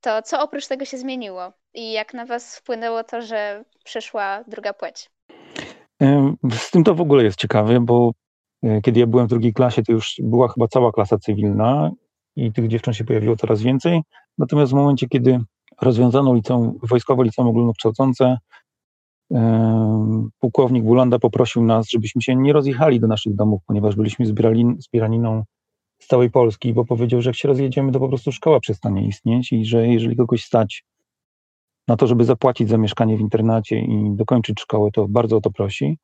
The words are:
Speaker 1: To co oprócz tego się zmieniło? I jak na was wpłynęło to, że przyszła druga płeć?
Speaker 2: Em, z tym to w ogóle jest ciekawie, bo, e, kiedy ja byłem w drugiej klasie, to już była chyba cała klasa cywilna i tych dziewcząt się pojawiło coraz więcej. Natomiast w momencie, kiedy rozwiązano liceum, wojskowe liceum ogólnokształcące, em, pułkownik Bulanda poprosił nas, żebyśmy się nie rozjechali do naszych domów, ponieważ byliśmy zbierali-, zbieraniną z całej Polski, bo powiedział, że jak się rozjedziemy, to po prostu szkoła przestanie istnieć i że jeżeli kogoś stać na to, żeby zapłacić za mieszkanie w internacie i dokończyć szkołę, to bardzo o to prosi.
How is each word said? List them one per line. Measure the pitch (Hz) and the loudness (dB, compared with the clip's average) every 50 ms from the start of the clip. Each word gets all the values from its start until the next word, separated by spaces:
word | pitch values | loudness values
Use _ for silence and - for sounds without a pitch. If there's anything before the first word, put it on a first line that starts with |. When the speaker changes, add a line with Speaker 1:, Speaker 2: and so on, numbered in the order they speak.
| - | -4
Speaker 1:
To | 254 214 220 | -4 -4 -4
co | 220 - - 277 294 | -4 -6 -4 -4 -4
oprócz | 294 - 285 277 | -4 -6 -12 -8
tego | - 269 262 277 | -8 -10 -10 -8
się | - - | -12 -12
zmieniło? | 254 254 269 262 254 233 202 185 185 180 185 _ _ _ _ _ | -12 -10 -10 -10 -10 -12 -12 -14 -14 -16 -16 _ _ _ _ _
I | - 233 220 | -16 -12 -8
jak | 220 214 214 214 - | -8 -8 -8 -8 -12
na | 247 233 | -16 -12
was | 247 240 247 247 - - | -10 -10 -10 -10 -14 -20
wpłynęło | - _ - 240 226 226 233 226 226 226 | -20 _ -10 -10 -8 -6 -6 -6 -6 -8
to, | - - 233 | -8 -12 -12
że | 240 214 226 214 208 208 202 208 247 _ _ _ _ | -12 -8 -8 -8 -6 -8 -10 -12 -16 _ _ _ _
przyszła | - - 233 220 - - 226 202 196 196 208 247 | -14 -12 -12 -12 -10 -8 -8 -6 -6 -8 -10 -12
druga | - 214 208 208 208 202 | -16 -18 -10 -10 -10 -10
płeć? | _ - 165 _ - - _ _ _ _ _ - - - - - - - - - - _ _ _ _ | _ -12 -14 _ -16 -20 _ _ _ _ _ -20 -20 -20 -18 -16 -16 -16 -16 -20 -20 _ _ _ _
Speaker 2:
Em, | 143 135 143 147 135 139 156 - - 131 | 2 4 4 4 2 2 0 -2 -4 -4
z | 113 117 - - | -4 -4 -8 0
tym | - 180 160 | 2 4 4
to | 214 180 | 4 4
w | 160 | 2
ogóle | 175 151 143 139 117 | 2 4 4 4 4
jest | 104 95 - | 4 0 -2
ciekawie, | - 113 - 107 107 107 120 123 | -6 -2 0 0 2 4 2 2
bo, | 120 117 120 120 120 117 117 _ _ _ _ _ _ _ _ _ - | 4 2 2 4 2 2 0 _ _ _ _ _ _ _ _ _ -2
e, | 117 107 107 | 0 0 2
kiedy | 104 135 113 117 | 0 2 4 4
ja | 120 | 2
byłem | 117 113 123 123 | 4 4 2 2
w | 107 | 2
drugiej | 123 117 110 120 107 | 0 0 0 0 0
klasie, | - 127 123 117 - 110 | 2 0 0 0 -2 0
to | - | 0
już | 117 110 110 - - - - | 0 0 -2 -6 -8 -6 -4
była | 110 113 120 127 | 0 2 2 2
chyba | 117 - 123 120 | 2 2 -2 -2
cała | 110 - 131 123 117 | 0 2 2 2 2
klasa | - - 101 - 117 | 2 0 0 0 -2
cywilna | 101 - - 104 101 107 104 98 107 107 117 135 147 151 160 - _ _ _ _ _ _ _ _ | -2 -2 -4 -4 -2 -2 -2 0 0 0 0 2 0 -2 -2 -4 _ _ _ _ _ _ _ _
i | - 127 113 | -6 -6 -4
tych | 110 - 117 | -2 -2 -2
dziewcząt | 113 113 117 - - 117 | -2 -2 -2 -4 -4 -6
się | 101 113 | -6 -4
pojawiło | 113 120 110 107 117 113 | -2 -2 -2 0 0 -2
coraz | 101 - - 113 104 | -2 0 -2 -2 0
więcej. | 110 127 131 135 - 170 175 165 156 _ _ - _ _ _ | 0 0 0 0 0 0 0 0 -2 _ _ -20 _ _ _
Natomiast | - 147 - - 147 147 127 | -4 -2 0 2 2 2 2
w | 127 | 2
momencie, | 139 143 143 143 127 - | 2 2 2 2 0 -2
kiedy | 120 - 131 120 131 127 123 117 - _ _ _ _ _ _ | -2 -2 2 4 4 2 2 0 -6 _ _ _ _ _ _
rozwiązano | - 131 120 110 123 123 113 139 143 135 123 | 0 0 2 4 2 4 4 4 4 4 2
liceum, | 117 104 - 127 120 117 113 - - - | 2 2 0 0 0 0 -2 -4 -6 -4
wojskowe | 117 123 123 - - 139 123 131 | 0 0 0 2 2 2 2 2
liceum | 113 - - 127 | 0 2 0 0
ogólnokształcące, | 120 113 117 120 120 110 - - 113 110 - 135 135 123 - 135 127 127 123 _ _ _ - _ _ _ _ _ _ _ _ _ _ _ _ _ _ - | 2 2 2 0 0 -2 -2 -2 -4 0 0 0 -2 2 2 2 2 2 0 _ _ _ -20 _ _ _ _ _ _ _ _ _ _ _ _ _ _ -2
em, | 127 113 113 113 113 113 110 113 110 110 107 110 110 107 110 110 110 110 110 _ _ | 0 0 2 2 2 2 2 2 0 0 0 0 0 0 -2 -2 -2 -4 -6 _ _
pułkownik | - 120 - - 135 120 127 123 107 | -4 -2 2 2 2 2 2 0 2
Bulanda | 110 120 127 127 123 120 120 | 2 4 4 4 2 2 2
poprosił | - 120 104 - 123 117 - 120 117 | 0 0 2 2 0 0 2 0 2
nas, | 113 113 110 113 - | 2 2 0 0 -2
żebyśmy | - 117 107 107 - 127 | -4 -4 -4 -2 -6 -6
się | 113 - 127 | -2 -2 0
nie | 131 131 143 151 | 0 2 2 2
rozjechali | 151 139 139 135 123 156 160 131 117 | 2 2 0 -2 0 2 2 2 2
do | - | 2
naszych | 110 110 104 - 110 104 | 0 -2 -2 -4 -6 -2
domów, | 101 104 107 107 98 _ | 0 0 0 0 -2 _
ponieważ | - 107 104 104 107 101 | -4 -4 0 0 0 0
byliśmy | 110 110 107 - - 123 | 0 -2 -4 -2 -2 -2
zbierali-, | 107 107 104 110 110 113 113 120 120 123 - | -2 0 0 0 2 2 2 2 0 0 -4
zbieraniną | - _ - 117 110 110 113 117 117 113 110 110 110 _ _ _ _ _ _ _ _ _ _ _ _ | -8 _ -2 -2 0 0 -2 -2 -2 -2 -2 -4 -6 _ _ _ _ _ _ _ _ _ _ _ _
z | |
całej | _ - 123 123 120 | _ 2 2 2 4
Polski, | - 135 120 113 104 _ - 120 117 | 4 2 2 2 0 _ -4 -2 0
bo | 113 120 | 0 0
powiedział, | - 123 113 120 117 127 123 | 0 -2 -2 0 0 0 0
że | 120 127 | 0 -2
jak | 123 | -4
się | - - | -2 -2
rozjedziemy, | 143 139 127 139 131 127 147 135 135 | 0 0 0 0 -2 -2 -2 -2 -2
to | 127 135 | -2 -2
po | 131 131 | -2 -2
prostu | 131 127 - 143 | -4 -4 -4 -6
szkoła | 127 - - 160 156 127 | -8 -4 0 2 2 2
przestanie | - - 110 - - 110 101 95 101 | 2 -2 -8 -6 -4 -4 -2 -2 -2
istnieć | 104 98 - _ 113 117 123 123 - | -4 -6 -4 _ -2 0 0 -2 -2
i | - 113 110 | -2 -2 -2
że | 107 117 117 113 | 0 0 2 2
jeżeli | 117 120 113 117 117 117 | 4 2 2 0 -2 0
kogoś | 117 123 113 123 113 - | 0 0 0 0 -4 -2
stać | - - 117 110 104 - - _ _ _ _ _ _ _ _ _ _ _ _ _ _ _ _ _ _ _ _ _ | 0 0 0 0 0 -4 -14 _ _ _ _ _ _ _ _ _ _ _ _ _ _ _ _ _ _ _ _ _
na | - 117 | -2 2
to, | 110 139 | 2 2
żeby | 123 127 117 117 | 2 4 2 4
zapłacić | 117 131 - - 131 123 - 120 107 | 2 2 2 2 0 0 2 0 0
za | 117 | 2
mieszkanie | 113 110 101 - - 117 113 110 | 0 0 0 0 -2 0 0 0
w | 104 | 0
internacie | 104 101 - 110 110 113 113 113 107 - 113 113 | -2 -2 -2 0 0 2 0 0 -2 -2 -4 -4
i | 113 - 110 104 104 104 101 | -2 -2 -2 -2 -2 -2 -2
dokończyć | 101 110 - 131 123 110 - 107 101 | -2 0 0 2 0 0 -2 -6 -8
szkołę, | - _ - 113 104 104 | -8 _ -2 0 0 0
to | 104 - 104 | 0 -2 -2
bardzo | 98 101 120 117 110 110 | 0 0 0 0 2 0
o | 110 | 0
to | 101 107 | 0 -2
prosi. | 98 - 101 98 - - 139 147 160 - | -4 -2 -4 -4 -4 -4 -4 -4 -4 -6